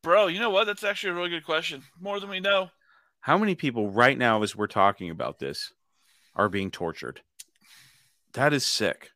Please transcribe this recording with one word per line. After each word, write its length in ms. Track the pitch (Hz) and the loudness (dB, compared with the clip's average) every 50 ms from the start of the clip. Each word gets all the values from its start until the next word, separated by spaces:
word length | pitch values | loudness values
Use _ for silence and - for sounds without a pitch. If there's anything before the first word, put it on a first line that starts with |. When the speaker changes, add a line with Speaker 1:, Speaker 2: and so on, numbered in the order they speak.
| _ | _
Speaker 1:
Bro, 260 | 165 175 208 208 185 | 4 4 4 4 4
you 120 | 170 196 | 0 -2
know 100 | 233 233 | -2 2
what? 140 | 196 190 226 | 2 2 2
That's 180 | 208 208 - 214 | 2 -2 -4 -4
actually 260 | 202 202 185 - 190 | -6 -4 -4 -4 -6
a 40 | 175 | -4
really 160 | 175 175 175 | -4 -4 -4
good 140 | 170 165 151 | -6 -8 -4
question. 380 | - 160 156 160 - 156 135 135 _ _ 170 | -2 -2 -2 -2 -4 -10 -10 -16 _ _ _
More 180 | 175 196 202 202 | -10 -8 -8 -8
than 100 | 196 202 | -8 -8
we 100 | 196 190 | -10 -4
know. 300 | 185 196 202 190 190 175 _ _ _ _ _ _ _ _ _ _ | 0 2 2 2 0 -4 _ _ _ _ _ _ _ _ _ _
Speaker 2:
How 160 | - - 147 | 0 2 2
many 180 | 185 214 214 180 | 4 4 2 0
people 360 | - - 143 120 117 107 104 | 0 -2 -4 -2 -2 -2 -2
right 260 | 98 107 120 127 139 | 4 6 6 6 6
now, 260 | 123 123 120 113 107 107 | 4 2 2 2 2 2
as 120 | 104 - | -2 -2
we're 100 | 104 104 101 | -4 -6 -2
talking 420 | - 107 98 101 98 _ 92 85 | 2 4 4 4 2 _ -8 -10
about 280 | 85 80 60 62 71 _ | -8 -6 -6 -8 -6 _
this, 340 | - 69 73 - - - _ _ _ _ _ _ _ _ _ _ _ _ _ | -8 -8 -8 -8 -12 -14 _ _ _ _ _ _ _ _ _ _ _ _ _
are 140 | - 98 104 | 0 0 2
being 220 | 90 101 98 95 | 2 -2 -4 -4
tortured? 500 | - - 87 82 80 - - 64 - - _ _ _ _ - _ _ _ _ _ - - - _ _ _ _ _ _ _ _ _ _ | -6 -6 -8 -8 -8 -8 -12 -14 -14 -14 _ _ _ _ -20 _ _ _ _ _ -20 -20 -20 _ _ _ _ _ _ _ _ _ _
That 200 | - 135 151 147 | 2 2 2 2
is 120 | 139 - | 2 0
sick. 440 | - - - 110 90 - - - - _ | -2 -2 0 0 -2 -2 -4 -10 -20 _